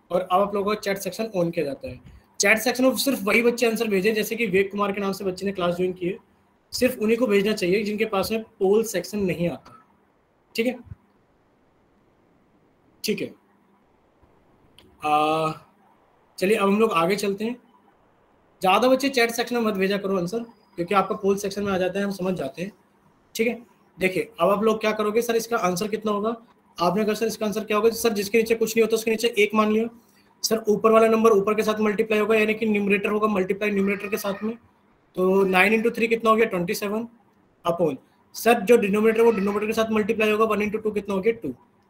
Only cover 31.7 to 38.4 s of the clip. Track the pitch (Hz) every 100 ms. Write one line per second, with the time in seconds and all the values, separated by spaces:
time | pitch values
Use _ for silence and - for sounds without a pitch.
31.7 | 214 214 202 220 214 208 220 214 214 220
32.7 | 208 202 202 202 214 214 202 185 196 208
33.7 | 202 196 196 202 208 202 196 214 233 _
34.7 | _ _ _ _ - 185 190 190 185 196
35.7 | 226 226 - 226 226 226 220 226 185 175
36.7 | 202 208 214 233 _ _ _ _ _ 170
37.7 | 170 165 135 _ _ _ -